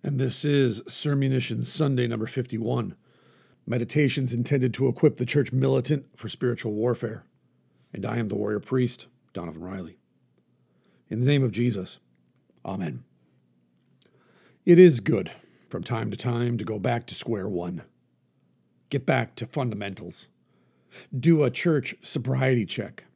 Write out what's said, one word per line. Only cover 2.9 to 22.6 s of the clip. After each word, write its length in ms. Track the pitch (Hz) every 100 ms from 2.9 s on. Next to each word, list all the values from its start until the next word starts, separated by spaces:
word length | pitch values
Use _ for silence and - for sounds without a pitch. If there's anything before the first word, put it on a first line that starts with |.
| - _ _ _ _ _ _ -
meditations 640 | 123 120 151 143 135 131
intended 400 | 120 120 143 127 107
to 120 | 131
equip 300 | - 151 -
the 80 | 117
church 260 | 147 120
militant 540 | 131 131 135 123 147 - -
for 140 | 110
spiritual 420 | - 127 117 113
warfare. 540 | 104 117 117 113 - - _ _ _ _ _ _
And 140 | - 104
I 120 | 117
am 120 | 113
the 60 | 104
warrior 260 | 104 104
priest, 460 | - 131 123 - - _ _
Donovan 280 | - 87 80
Riley. 360 | 90 95 82 - _ _ _ _ _ _ _ _ _ _ _
In 100 | 107
the 60 | 123
name 180 | 143
of 80 | 131
Jesus, 480 | 101 123 104 90 - _ _ _ _ _ _
amen. 400 | - 95 180 123 - _ _ _ _ _ _ _ _ _ _ _ _ _ _ _ -
It 140 | 175
is 220 | 180 123
good, 300 | 101 107 95 - - _ _
from 160 | 87
time 280 | - 113 110
to 60 | -
time, 400 | 127 117 120 120
to 60 |
go 160 | 107 107
back 260 | 98 120 -
to 80 | -
square 340 | - 110 95
one. 320 | 90 87 87 - _ _ _ _ _ _ _ _ _ _
Get 160 | 139 123
back 300 | 127 117 -
to 100 | 117
fundamentals. 840 | - 127 104 101 95 87 - - _ _ _ _ _ _ - - 135
Do 260 | 135 160
a 80 | 135
church 420 | 127 175 151 123 -
sobriety 640 | - 151 123 131 131 123